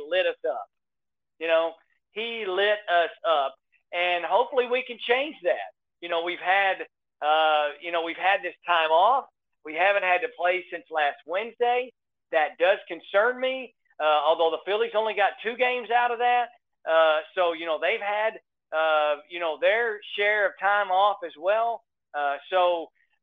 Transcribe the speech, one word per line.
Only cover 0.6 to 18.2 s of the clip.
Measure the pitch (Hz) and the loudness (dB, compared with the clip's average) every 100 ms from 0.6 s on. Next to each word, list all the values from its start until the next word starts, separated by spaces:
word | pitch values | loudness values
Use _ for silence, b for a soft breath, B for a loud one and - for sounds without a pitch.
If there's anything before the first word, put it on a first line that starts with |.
| 101 _ _ _ _ _ _ - | -10 _ _ _ _ _ _ -10
You | 160 | 0
know, | 165 165 160 _ _ _ | 0 0 -6 _ _ _
he | 208 233 226 202 | -10 -8 -8 -6
lit | 180 208 208 165 | -2 0 0 0
us | 175 160 - 165 | 0 0 -2 -2
up, | 156 135 - _ _ _ | 0 -2 -6 _ _ _
and | 175 180 175 165 | -4 -2 -2 0
hopefully | 190 247 269 247 | 0 2 0 0
we | 254 | -2
can | 254 233 - | -4 -6 -2
change | 247 302 247 | -2 -2 -6
that. | 175 123 95 - _ _ | -4 -4 -6 -18 _ _
You | 170 | -6
know, | 170 | -4
we've | 175 175 | -4 -4
had, | 180 196 196 185 160 _ _ - | 0 2 2 -2 -8 _ _ -4
uh, | 147 156 156 151 147 143 | 0 4 4 2 0 -4
you | 170 | -6
know, | 170 | -4
we've | 165 165 | -4 -2
had | 180 196 | 0 0
this | 175 - - | -2 -8 0
time | 170 160 | 0 4
off. | 160 202 262 254 _ _ _ 151 | 4 6 4 -2 _ _ _ -10
We | 156 | 0
haven't | 190 202 | 2 2
had | 185 180 | 2 0
to | 160 - | 0 -2
play | 175 180 175 | -2 -2 -6
since | 170 - | -14 -8
last | 156 143 135 147 | -2 -2 -2 -6
Wednesday. | 180 226 202 240 247 254 - _ _ _ | -6 -6 -2 -2 0 -4 -12 _ _ _
That | 160 147 - | -2 -2 2
does | 175 202 - | 2 2 -2
concern | 165 - 202 233 247 | -14 -2 2 2 0
me, | 262 262 247 _ _ - | -4 -6 -10 _ _ -2
uh, | |
although | 151 151 147 160 165 | 2 2 2 2 2
the | 156 - | 0 -2
Phillies | 208 226 214 | -2 -2 -2
only | 220 | -2
got | 202 190 - | 0 -2 -2
two | 214 240 | -8 -2
games | 247 247 208 | -2 -2 -2
out | 240 240 | 0 0
of | 233 | 0
that. | 247 247 233 - _ _ 156 | 0 0 -2 -8 _ _ 0
Uh, | 165 160 156 156 | 4 4 2 -2
so, | 190 175 | -2 0
you | 160 170 | 0 -4
know, | 151 | -2
they've | 165 220 | -2 -2
had, | 202 208 | -4 -4